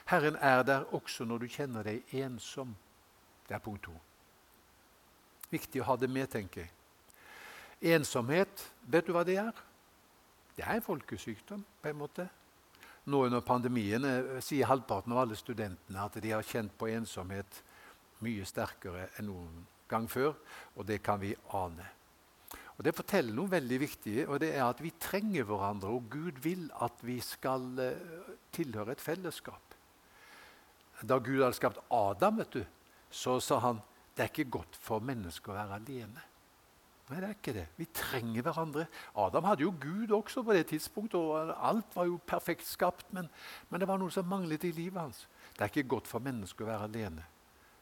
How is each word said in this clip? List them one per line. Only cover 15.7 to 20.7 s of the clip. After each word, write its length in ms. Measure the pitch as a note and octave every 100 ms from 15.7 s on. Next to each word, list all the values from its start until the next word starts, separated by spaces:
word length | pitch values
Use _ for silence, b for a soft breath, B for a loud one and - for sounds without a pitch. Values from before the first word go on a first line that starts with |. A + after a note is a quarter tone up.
| F2+ - G2
at 120 | G#2 A2
de 80 | A2
har 160 | A2 A2
kjent 260 | B2 G#2 -
på 80 | A2+
ensomhet 680 | A2+ A2 - F#2 G2 G2+ - b b b b - -
mye 220 | A2+ G#2+ F#2+
sterkere 640 | - A2 - G2 F2+ F#2 -
enn 80 | G#2
noen 380 | F#2 E2+ E2 F2 - -
gang 160 | A2+ A2+
før, 300 | B2 C#3 D3 B B B